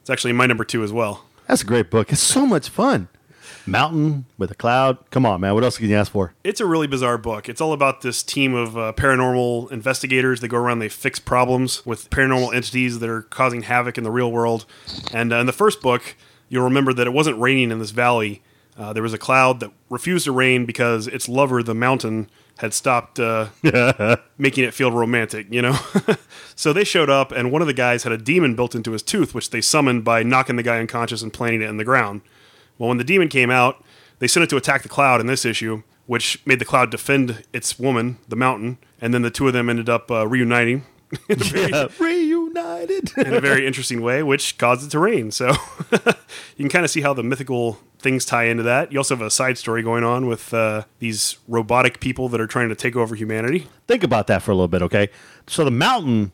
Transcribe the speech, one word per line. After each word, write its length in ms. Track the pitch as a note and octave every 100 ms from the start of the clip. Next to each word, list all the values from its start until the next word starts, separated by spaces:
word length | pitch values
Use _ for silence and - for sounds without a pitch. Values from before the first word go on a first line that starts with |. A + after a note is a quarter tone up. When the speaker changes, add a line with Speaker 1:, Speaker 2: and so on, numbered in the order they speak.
Speaker 1:
It's 100 | -
actually 220 | C3 B2
my 140 | A#2+ B2+
number 180 | A#2
two 180 | A2 A#2+
as 100 | G#2+
well. 320 | A2 A2 G#2 - _ -
Speaker 2:
That's 160 | C3+
a 20 |
great 260 | G2 A#2+ G#2+
book. 200 | A2 G#2+
It's 100 | C#3+
so 240 | - -
much 240 | C#4 F#3 -
fun. 400 | - B3 G#3+ F2+ _ _ - - - -
Mountain 580 | G2+ D3 D#3+ D3+ D3 B2 _
with 120 | F#2
a 40 |
cloud. 440 | - A#2 B2 C3+ B2+ _
Come 160 | C3+ B2
on, 140 | F#2
man. 120 | G2
What 80 | G#2
else 140 | A#2+ -
can 100 | A2
you 80 | G#2
ask 140 | G2+
for? 240 | G#2 F2+ _
Speaker 1:
It's 180 | - G#3
a 60 | G#3
really 200 | E3 D3
bizarre 320 | C3+ B2+ A#2+
book. 300 | A2 G#2+ -
It's 120 | A2+
all 120 | D#3+
about 280 | D3+ C#3 C3
this 220 | B2+ A2+
team 320 | - - C3+
of, 220 | B2 A#2 A2+
uh, 140 | A2 G#2+
paranormal 760 | C#3 C3 B2+ B2 B2 A#2+ A#2+
investigators. 720 | B2+ A2+ B2+ C3+ C3 B2+ B2
They 80 | A#2
go 80 | A#2+
around, 220 | A#2+ A#2+
they 100 | G#2+
fix 300 | - C3+ -
problems 680 | - B2 B2 B2+ B2+ -
with 240 | - A2+ -
paranormal 440 | - C3+ C3 B2
entities 440 | A#2 A#2 B2 B2+ A#2
that 80 | A2+
are 120 | A2+
causing 400 | G#2+ - C3 A#2+
havoc 360 | A2+ B2 A#2+ A#2+
in 60 |
the 60 | A2+
real 220 | A#2+ B2
world. 320 | A#2 A#2 A#2 - - - - -
And, 200 | A#2 A#2
uh, 40 | A#2
in 100 | B2
the 60 |
first 300 | - G#3+ -
book, 340 | C3 B2 - - - _ _
you'll 160 | B2+
remember 280 | B2+ C3 C3+
that 120 | B2 A#2+
it 60 |
wasn't 260 | C3 D#3 A2+
raining 320 | B2 C3+ B2
in 80 | A2+
this 120 | G#2+
valley. 520 | A2 A#2+ A#2+ G#2+ G2 _ _ _ -
Uh, 160 | G#2+
there 100 | G#2+
was 100 | A2+
a 40 | A2
cloud 420 | - C3 C3 B2+
that 100 | G#2+ _ _
refused 340 | B2 - F3+
to 80 | C#3+
rain 320 | B2+ C3 B2+
because 420 | B2 B2 A#2+ A2+ A2
its 220 | G#2+ -
lover, 340 | B2 C#3 B2
the 120 | A#2
mountain, 560 | A2+ B2 C3 A#2 A2 G#2 _ _ _
had 140 | A2+
stopped, 480 | - - B2 - -
uh, 280 | A#2 A2+ A2 -
Speaker 2:
<laughs> 540 | D#3+ B2 B2 C3 G#2+ A#2+ _ _
Speaker 1:
making 260 | C#3 C3+
it 80 | B2
feel 160 | - C3
romantic, 560 | A#2 A#2 A#2+ A2 A2 G2
you 120 | A#2+
know? 140 | A#2+ C3+ - G3+ -
<laughs> 100 | G3+ _ - - -
So 160 | D#3
they 100 | D3+
showed 260 | G3+ F#3 D3
up, 220 | C#3 C3+
and 220 | C3 B2
one 80 | D3
of 80 | E3
the 40 |
guys 300 | B2+ B2 A#2+
had 80 | B2
a 80 | A2+
demon 380 | A2+ F3 D3+ A2+
built 180 | A#2+
into 160 | A#2+ A2+
his 100 | A2
tooth, 280 | - G#3+ D3
which 180 | A#2+ -
they 100 | A#2+
summoned 420 | - D#3 C#3 A#2+
by 220 | A2 A#2
knocking 320 | A2+ C3 C3 B2
the 60 |
guy 160 | A#2+ A#2
unconscious 420 | A2+ A#2+ A#2 A2+
and 100 | A2+
planting 300 | - A#2+ A2+
it 60 | A2
in 60 | G#2+
the 80 |
ground. 360 | A2 C3 G#2+ G2+ _ _ _ _ _ _
Well, 100 | A#2+
when 100 | B2
the 60 |
demon 240 | B2 G3 E3+
came 200 | C#3 B2
out, 360 | B2+ B2 B2+ _ - - _
they 80 | B2
sent 160 | -
it 80 | E3
to 60 | C#3
attack 260 | B2+ C#3
the 60 | -
cloud 320 | - C#3 B2
in 80 | A2+
this 160 | C3
issue, 400 | C3 A2 A2+ A2 - _ -
which 380 | A#2+ - -
made 140 | - B2+
the 60 |
cloud 260 | - C3+ B2
defend 540 | A2 - C#3 B2+ G#2+ -
its 260 | B2 - -
woman, 400 | B2+ B2 A#2 A#2+ -
the 80 |
mountain, 440 | A2+ C3 A2+ A2+ B2+ _ _
and 140 | A#2
then 80 | B2
the 80 | A#2
two 160 | - C#3
of 60 |
them 160 | B2 A#2+
ended 180 | A#2 A2+
up, 220 | A#2 -
uh, 160 | A#2 A2
reuniting 580 | B2+ A#2+ A#2+ A#2 B2+ C3 _ _
<laughs> 220 | C#3 _
in 120 | G#3
a 40 |
very 260 | - F#3+ F#3
Speaker 2:
Yeah, 160 | D3 C#3 -
reunited. 1120 | E4 F4 D#4+ E4 E4 E4+ E4+ E4+ E4+ G4 -
<laughs> 20 | -
Speaker 1:
in 160 | D#3+
a 60 | B2
very 240 | C#3 C3+
interesting 360 | C3+ C3+ B2+ A#2+
way, 240 | A#2 B2+
which 340 | D#3 C#3 - -
caused 260 | A#2+ B2+
it 60 | C#3+
to 80 | D3+
rain. 320 | F#3 A3 A2
So 220 | - B2+ - -
<laughs> 200 | - -
you 720 | A3+ - - - - - -
can 40 | C#3+
kinda 200 | F3+ D#3+
see 140 | -
how 120 | C#3+
the 80 | C3+
mythical 560 | A#2 C3 C3+ B2 A#2 G#2 _ _
things 240 | C3+ C3
tie 220 | - A#2+ A#2
into 180 | A#2
that. 260 | A#2 B2 E3+
You 80 | C#3
also 160 | C3+
have 100 | C3
a 60 | A2
side 280 | - C3 B2
story 260 | - A2+
going 180 | A2+ A#2
on 240 | A#2 B2 B2+
with, 260 | A#2 -
uh, 300 | A#2 A2 G#2+ G#2+ _
these 380 | A#2 G#2+ - - -
robotic 540 | A#2 G#2+ B2 B2 -
people 280 | C3 B2+ B2+
that 100 | A#2+
are 80 | A2
trying 200 | B2 A#2
to 60 |
take 220 | G#2+ B2 B2
over 180 | A2+
humanity. 540 | A2 A2 A2 A#2 E3+ D3 _ _
Speaker 2:
Think 160 | A#3+
about 240 | E3 A2 G2+
that 160 | G2
for 80 | -
a 40 | G2
little 100 | F2+
bit, 160 | F2+
okay? 260 | F2 G#2+ G2+ - - - -
So 180 | -
the 60 | D3
mountain 600 | A#2+ F#3 B3+ D3+ A2+ G2+